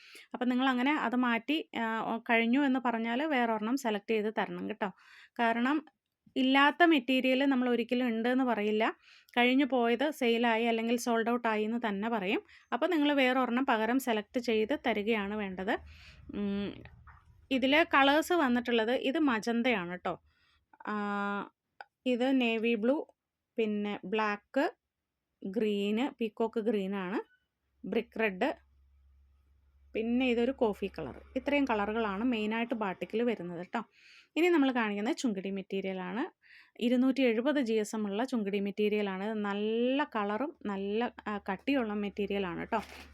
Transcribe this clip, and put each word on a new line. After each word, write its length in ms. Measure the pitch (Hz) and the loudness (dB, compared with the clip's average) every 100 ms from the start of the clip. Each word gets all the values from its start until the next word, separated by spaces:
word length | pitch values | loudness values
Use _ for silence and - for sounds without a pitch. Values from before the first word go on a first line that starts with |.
| - - - | -20 -20 -16
അപ്പം 160 | - 247 | -4 -2
നിങ്ങളങ്ങനെ 460 | 247 269 247 262 | 0 0 2 0
അത് 220 | 294 240 247 | 0 0 0
മാറ്റി, 520 | 247 226 226 302 - - | 0 0 -2 -4 -4 -6
ആ, 220 | 226 220 | -4 -4
ഓ, 180 | - 226 | -4 -6
കഴിഞ്ഞു 420 | 240 226 226 254 | 0 2 4 2
എന്ന് 200 | 285 262 | 2 2
പറഞ്ഞാൽ 380 | 247 233 226 240 | 0 -2 -2 -2
വേറൊരെണ്ണം 540 | 320 269 233 220 214 269 | 0 0 0 0 -2 -2
സെലക്ട് 340 | 233 208 - | -2 -2 -2
ചെയ്ത് 220 | 220 208 214 | -2 -2 -2
തരണം 300 | 185 175 190 | -4 -6 -8
കേട്ടോ. 220 | 208 202 - - - - - | -6 -6 -8 -20 -20 -16 -2
കാരണം 460 | 233 233 247 311 - _ _ _ _ - | 0 2 0 0 -4 _ _ _ _ -2
ഇല്ലാത്ത 440 | 262 269 285 285 | 4 6 6 6
മെറ്റീരിയൽ 600 | 339 302 240 262 254 262 | 6 6 4 2 2 2
നമ്മൾ 260 | 277 262 254 | 2 2 2
ഒരിക്കലും 380 | 240 233 247 254 | 0 0 0 0
ഉണ്ട് 200 | 226 233 | 0 0
എന്ന് 160 | 254 | 2
പറയില്ല. 400 | 254 214 208 214 233 - _ - _ 240 | 2 0 0 2 0 -2 _ -20 _ 2
കഴിഞ്ഞു 280 | 247 262 | 4 4
പോയത് 460 | 277 262 233 240 302 | 2 2 2 2 -2
സെയിലായി 540 | 285 240 233 240 220 | 0 0 2 2 2
അല്ലെങ്കിൽ 320 | 233 233 226 240 | 2 0 0 -2
സോൾഡ് 340 | 240 226 226 | 0 0 0
ഔട്ട് 180 | 240 240 | 0 0
ആയി 160 | 214 | 0
എന്ന് 240 | 214 233 233 | -2 -2 -2
തന്നെ 200 | 196 220 | -2 -2
പറയും. 320 | 226 185 302 - - _ | -2 -2 -4 -4 -18 _
അപ്പോൾ 140 | 240 330 | -4 0
നിങ്ങൾ 260 | 339 285 | 2 2
വേറൊരെണ്ണം 540 | 285 254 262 247 233 277 | 4 4 2 0 0 0
പകരം 320 | 220 220 262 | 0 2 0
സെലക്ട് 380 | 254 214 202 254 | 0 -2 -2 -4
ചെയ്ത് 400 | 233 220 214 302 262 | -2 0 0 -2 0
തരികയാണ് 480 | 208 202 226 196 | -2 0 -2 -2
വേണ്ടത്. 400 | 214 196 185 190 339 - - - - - | -4 -6 -6 -4 -4 -6 -20 -20 -20 -12
ഉം, 360 | - 101 101 101 - - - - - _ - _ | -6 -4 -4 -6 -8 -16 -20 -20 -20 _ -20 _
ഇതിൽ 360 | 269 262 294 339 | 0 2 4 4
കളേഴ്സ് 380 | 294 277 294 320 | 6 6 4 4
വന്നിട്ടുള്ളത് 600 | 359 240 240 240 233 220 | 2 2 2 2 0 2
ഇത് 260 | 262 262 311 | 0 0 2
മജന്തയാണ് 800 | 294 226 214 233 247 220 175 180 | 2 2 0 0 2 0 -2 -6
ട്ടോ. 160 | 190 156 _ _ _ _ _ - - | -6 -8 _ _ _ _ _ -14 -6
ആ, 80 | 208 208 202 202 202 - - _ _ - _ 254 | -4 -2 -4 -4 -4 -8 -14 _ _ -20 _ -2
ഇത് 340 | 240 254 269 | 0 2 2
നേവി 340 | 240 226 226 | 2 2 0
ബ്ലൂ, 220 | 233 226 294 - _ _ _ _ - | 2 2 0 -2 _ _ _ _ -4
പിന്നെ 420 | 220 208 208 202 | -2 -2 -4 -6
ബ്ലാക്ക്, 600 | 185 220 214 208 - 269 311 - _ _ _ _ _ _ | -4 -2 0 -2 -4 0 0 -2 _ _ _ _ _ _
ഗ്രീന്, 720 | 190 196 220 202 202 214 277 - | -6 -2 0 0 0 0 -2 -2
പീകോക്ക് 400 | 226 - 226 233 | -6 -2 -4 -2
ഗ്രീനാണ്, 580 | 214 214 190 196 180 247 453 _ _ _ _ _ | -2 -2 -2 -4 -4 -6 -8 _ _ _ _ _
ബ്രിക്ക് 360 | - 220 233 - | -6 -4 -4 -2
റെഡ്, 280 | 220 185 262 - _ _ _ _ _ _ _ _ _ _ _ _ _ | -2 0 -2 -2 _ _ _ _ _ _ _ _ _ _ _ _ _
പിന്നെ 320 | 202 226 240 262 | -6 -2 0 2
ഇതൊരു 260 | 233 233 | 2 0
കോഫി 340 | 262 220 190 196 | 2 0 0 -6
കളർ. 360 | - 143 - - 262 | -8 -12 -12 -10 -6
ഇത്രയും 280 | 262 285 | -2 0
കളറുകളാണ് 600 | 269 214 202 220 220 190 | 2 0 0 -2 -2 -2
മെയിനായിട്ട് 500 | 254 226 214 226 233 | -2 0 -2 -2 -2
ബാട്ടിക്കിൽ 480 | 233 202 175 180 214 | -2 -4 -4 -6 -2
വരുന്നത് 440 | 240 202 175 170 180 | -2 -2 -6 -10 -8
ട്ടോ. 160 | 240 214 _ - - _ - | -8 -8 _ -20 -20 _ 0
ഇനി 120 | 359 | 4
നമ്മൾ 240 | 339 269 | 4 4
കാണിക്കുന്നത് 440 | 247 214 202 214 320 | 2 0 -2 -2 -2
ചുങ്കിടി 340 | 254 190 190 | -2 -2 -4
മെറ്റീരിയലാണ്. 720 | 196 185 196 190 185 180 196 339 - _ - - - | -6 -6 -4 -4 -6 -6 -4 -6 -8 _ -20 -20 -4
ഇരുന്നൂറ്റി 420 | 240 247 262 262 | 0 4 2 4
എഴുപത് 380 | 254 220 254 294 | 2 2 0 0
ജി 120 | 226 | 0
എസ് 220 | 220 208 220 | 0 -2 -4
എം 60 | 208 | -4
ഉള്ള 180 | 202 | -2
ചുങ്കിടി 340 | 262 247 196 202 | -2 -2 -2 -2
മെറ്റീരിയലാണ്. 640 | 202 196 208 214 202 185 | -4 -2 0 0 -2 -4
ഇത് 100 | 202 | -4
നല്ല 720 | 220 208 202 214 226 247 269 | -4 -4 -2 -2 0 0 0
കളറും 520 | 285 220 202 214 294 - 208 | -2 -2 -2 -2 -4 -6 -8
നല്ല, 460 | 196 196 208 247 - - | -6 -4 -2 -4 -6 -8
ആ, 120 | 208 - | -8 -6
കട്ടിയുള്ള 420 | 190 - 277 226 | -6 -2 -2 -2
മെറ്റീരിയലാണ് 720 | 208 202 - 202 196 185 165 170 | -4 -6 -4 -4 -2 -4 -6 -4
ട്ടോ. 140 | 220 - - - | -4 -4 -14 -20